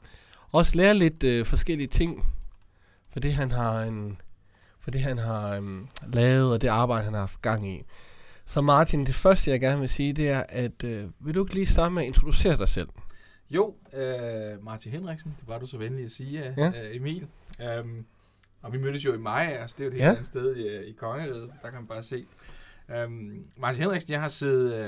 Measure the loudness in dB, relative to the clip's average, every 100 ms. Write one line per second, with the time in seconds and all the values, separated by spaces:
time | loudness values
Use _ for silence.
0 | -14 -20 _ -20 0 4 4 6 6 6
1 | 4 4 2 2 4 4 2 0 2 2
2 | 2 4 2 2 -4 -14 _ _ _ _
3 | -12 -4 0 0 0 0 0 -2 -4 -6
4 | -8 -10 -16 -20 _ _ _ _ -6 -2
5 | -2 -2 -4 -4 -4 -6 -6 -10 -12 -14
6 | -2 2 6 6 4 2 2 2 2 0
7 | -2 -2 -4 -4 -2 -2 -2 -8 -12 -18
8 | -20 -20 -20 -20 -6 0 4 6 6 2
9 | 2 4 6 6 4 2 2 0 0 0
10 | 0 0 0 0 -2 -4 -6 -6 -8 -8
11 | -10 -10 -4 -2 -2 0 4 4 4 0
12 | 4 6 8 6 6 4 2 2 -2 -10
13 | -14 -14 -20 _ _ 0 0 -4 _ -8
14 | -6 -6 -6 -8 -10 -12 -14 -14 -12 -10
15 | -10 -10 -12 -14 -12 -12 -12 -10 -8 -8
16 | -10 -12 -12 -10 -8 -2 -2 -2 -10 -10
17 | -8 -8 -12 -18 -20 -12 -8 -8 -10 -14
18 | -16 _ _ _ _ _ -10 -6 -4 -2
19 | -2 -2 -4 -2 -2 -6 -12 -10 -8 2
20 | 4 4 -2 -4 -4 -4 -6 -8 -12 -12
21 | -10 -8 -8 -10 -14 -16 -16 -16 -14 -14
22 | -10 -12 -12 _ -20 -20 -20 -20 -12 -8
23 | -8 -10 -14 -14 -18 -6 -4 -2 -2 -2
24 | -4 -6 -6 -4 0 2 2 -2